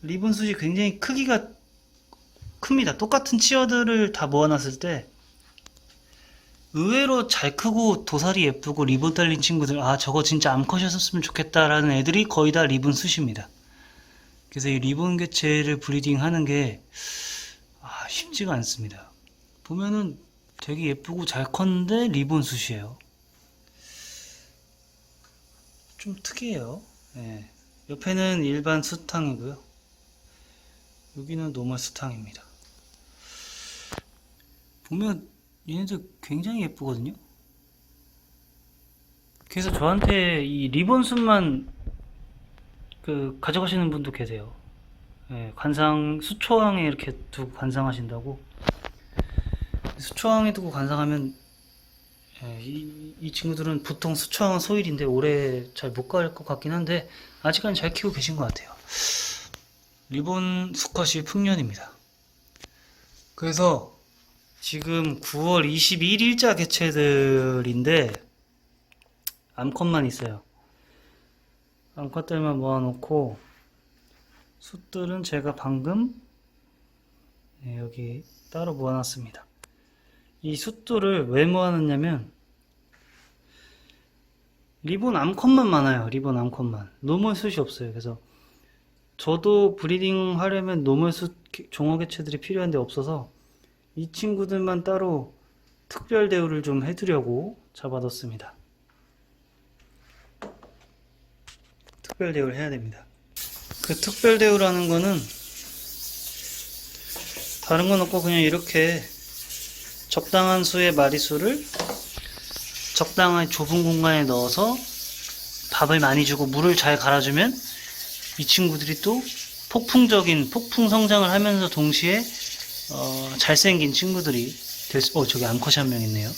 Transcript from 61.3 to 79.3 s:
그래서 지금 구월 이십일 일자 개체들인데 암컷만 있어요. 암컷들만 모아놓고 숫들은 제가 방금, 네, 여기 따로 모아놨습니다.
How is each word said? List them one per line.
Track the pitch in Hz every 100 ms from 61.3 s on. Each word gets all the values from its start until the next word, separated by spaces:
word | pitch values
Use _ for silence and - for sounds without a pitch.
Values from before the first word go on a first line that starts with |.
| 196 202 185 120 98 - - _ _ _ _ _ _ - _ _ _ _ - _
그래서 | - 165 160 180 139 - _ _ _ _ _ _ _
지금 | - 151 151 165 160 139
구월 | - 147 165 180
이십일 | 147 160 - 180 170 208
일자 | 233 240 247
개체들인데 | 170 165 - 165 147 147 139 135 135 131 127 123 120 127 160 120 101 - _ _ _ _ _ _ _ _ _ - - _
암컷만 | - 131 143 175 165 131
있어요. | - 120 104 _ _ _ _ _ _ _ _ _ _ _ _ _ _ _
암컷들만 | - 143 165 160 165 156 139
모아놓고 | 131 131 127 127 - 156 131 104 - _ _ _ _ _ _ _ _ _ _ _
숫들은 | - 180 - 185 180 185
제가 | 175 147 143
방금, | 143 135 135 135 196 247 - - _ _ _ _ _ _ _ _ _ _ _ _ _
네, | 131 120
여기 | 117 117 120 120 160 _ _
따로 | 160 170
모아놨습니다. | 143 131 131 123 131 117